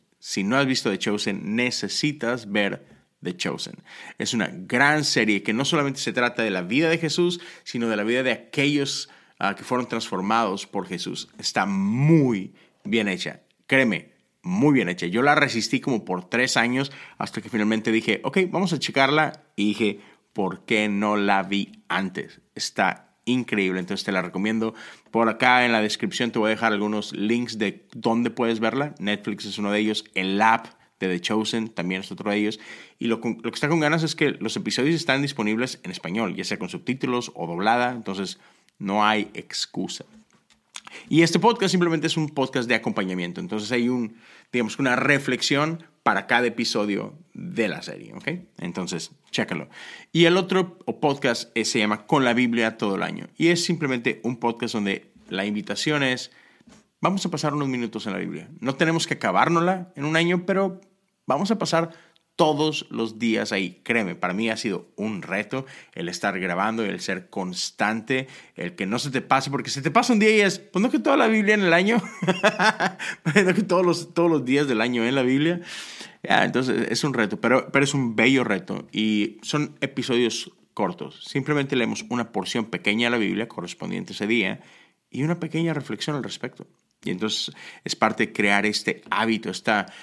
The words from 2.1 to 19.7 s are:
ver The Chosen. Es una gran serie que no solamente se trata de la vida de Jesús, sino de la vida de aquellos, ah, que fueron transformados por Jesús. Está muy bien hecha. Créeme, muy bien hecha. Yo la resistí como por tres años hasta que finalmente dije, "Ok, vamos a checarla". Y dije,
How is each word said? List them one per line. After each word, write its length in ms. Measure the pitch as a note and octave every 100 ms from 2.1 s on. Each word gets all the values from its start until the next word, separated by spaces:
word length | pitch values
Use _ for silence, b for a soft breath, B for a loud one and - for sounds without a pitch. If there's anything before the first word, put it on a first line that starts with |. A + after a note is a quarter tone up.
| C#3+ A#2 B2 G#2+
ver 340 | G#2 G2+ G2 b b b _
The 160 | F2+ F2+
Chosen. 460 | F2+ - - - - B B B
Es 140 | -
una 160 | A#2 F#2+
gran 500 | E2+ F2+ A#2+ C#3+ D3+
serie 400 | C#3 C3+ A2 G2+
que 100 | -
no 120 | A2+
solamente 340 | C#3 E3 C#3 C3+
se 140 | A#2
trata 320 | A2+ B2 A#2+
de 60 | A2
la 120 | F#2
vida 260 | F2 C3 E3
de 100 | D#3+
Jesús, 420 | D#3+ E3+ F3 F3 B B
sino 240 | - A#2+ A#2
de 80 | G#2
la 80 |
vida 180 | G#2+ B2
de 80 | B2+
aquellos, 800 | A2+ - - C#3 D3 C#3 - - B B _
ah, 160 | G2 F#2+
que 80 |
fueron 240 | - B2+ A#2+
transformados 800 | A#2 - F#2 G2 A2+ G#2+ G2 -
por 180 | G2+ F2+
Jesús. 420 | F2+ - F2+ - -
Está 300 | - - G2
muy 880 | G2 G2 A#2+ D3 E3 C3 G2+ F#2 b b b
bien 240 | G#2 A2 G2+
hecha. 320 | F2+ D2+ - _ _ -
Créeme, 460 | C3+ B2 E2+ - _ _ _
muy 280 | F2+ F#2+ D3
bien 160 | C3+ F2+
hecha. 180 | F2+ F2
Yo 160 | G#2+
la 120 | C#3
resistí 460 | D3+ C#3 A#2 - C3+
como 240 | D3 A2+
por 260 | - F2+ -
tres 260 | A#2 B2+ B2+
años 360 | A#2+ B2+ C#3 B B B
hasta 220 | - A2+
que 80 | G#2+
finalmente 420 | A2 G#2+ A2 A2+
dije, 300 | A2+ A2 G#2
"Ok, 160 | - F#3+ F#3
vamos 240 | E3 F#3
a 60 | D3+
checarla". 640 | - C#3 C3+ D3+ D3+ - _ -
Y 100 |
dije, 340 | G#2